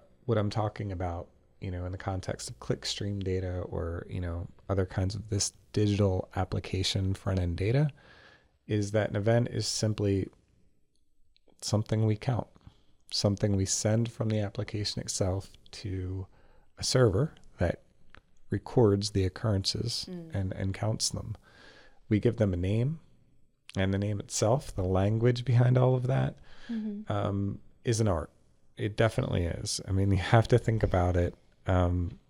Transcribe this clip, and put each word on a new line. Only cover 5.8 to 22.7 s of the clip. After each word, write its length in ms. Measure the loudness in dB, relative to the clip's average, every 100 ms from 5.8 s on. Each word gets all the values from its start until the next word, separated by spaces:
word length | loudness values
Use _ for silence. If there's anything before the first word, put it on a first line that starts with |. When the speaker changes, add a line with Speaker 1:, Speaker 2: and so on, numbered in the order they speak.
| 2 4 2 2 -2 -4
Speaker 1:
application 800 | -2 -4 -4 -2 -2 0 0
front-end 440 | -2 -2 0 0 0
data, 320 | 0 2 2 -2 -16 -20 -20 -20 _ _ -4
is 240 | -2 0
that 180 | 0 0
an 60 | 0
event 320 | 4 4 2
is 180 | -2 -4
simply 600 | -2 0 0 2 2 0 -8 _ _ _ _ _ _ _ _ _ _ _ _
something 440 | -2 -2 0 2 2
we 100 | 0
count, 320 | -2 -4 -4 -14 -20 -20 _ _ _
something 440 | -2 0 2 2 2
we 100 | 0
send 460 | 0 2 2 0
from 180 | -2 -2
the 100 | -2
application 600 | -2 -6 -6 -4 -4 -6
itself 500 | -6 -2 -2 -2 -6 -14 -20
to 540 | -12 -8 -6 -6 -6 -10 -16 -20 -20 -20 -8
a 60 |
server 500 | -2 4 4 4 0 -4 -14 -2
that 240 | -2 -2 _ _ -20 -20 _ -20 -6
records 600 | -6 0 4 6 6 2
the 140 | 0 0
occurrences 840 | 0 0 0 0 -2 -4 -6 -8
Speaker 2:
Mm. 260 | -10 -8 -4
Speaker 1:
and, 180 | -4
and 200 | -4 -4
counts 360 | -2 -2 -2 -2
them. 260 | -4 -8 -12 -16 -20 -20 -20 -20 -16 0
We 100 | 2
give 180 | 4 2
them 160 | 2
a 40 | 2
name, 420 | 0